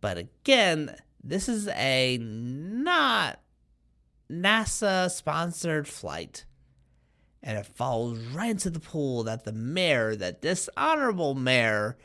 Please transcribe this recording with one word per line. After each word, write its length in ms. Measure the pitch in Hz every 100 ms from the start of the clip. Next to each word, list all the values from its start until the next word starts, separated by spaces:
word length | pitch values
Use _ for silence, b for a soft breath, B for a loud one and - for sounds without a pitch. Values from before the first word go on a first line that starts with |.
But 160 | 107 87
again, 760 | 87 _ - 262 202 156 151 - - _
this 240 | 123 170 196
is 200 | 226 208
a 480 | - 131 131 127 127
not 1200 | 113 110 120 131 170 220 311 349 277 226 143 - _ _ _ _ _ _ _ _ _
nasa-sponsored 1600 | 160 190 220 214 - 208 190 180 - - 151 170 170 170 156 147
flight, 580 | - - 76 85 - - _ _ _ _ _ _ _ _ _
and 140 | - 107
it 100 | 104
falls 520 | - 127 117 120 117
right 320 | 117 139 233
into 180 | 208 190
the 100 | 165
pool 440 | - 160 139 123
that 220 | 110 113 -
the 60 |
mayor, 640 | 110 113 170 180 135 110 107
that 260 | 90 90
dishonorable 960 | 151 185 - - 302 320 269 196 156 135
mayor 600 | 127 127 113 107 104 -